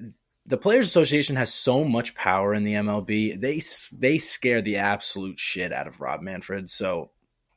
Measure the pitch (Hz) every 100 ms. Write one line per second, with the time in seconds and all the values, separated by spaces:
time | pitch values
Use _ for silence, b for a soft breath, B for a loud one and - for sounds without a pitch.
0 | 110 - _ _ - 127 202 240 214 175
1 | 156 147 143 135 120 - - 127 156 117
2 | 117 - 98 95 98 104 104 104 104 104
3 | 101 107 107 95 127 151 - - - -
4 | 131 156 - - 127 117 104 101 101 101
5 | - 101 95 92 - 95 90 65 71 -
6 | 67 76 90 92 - 98 92 - 98 87
7 | 76 _ _ _ _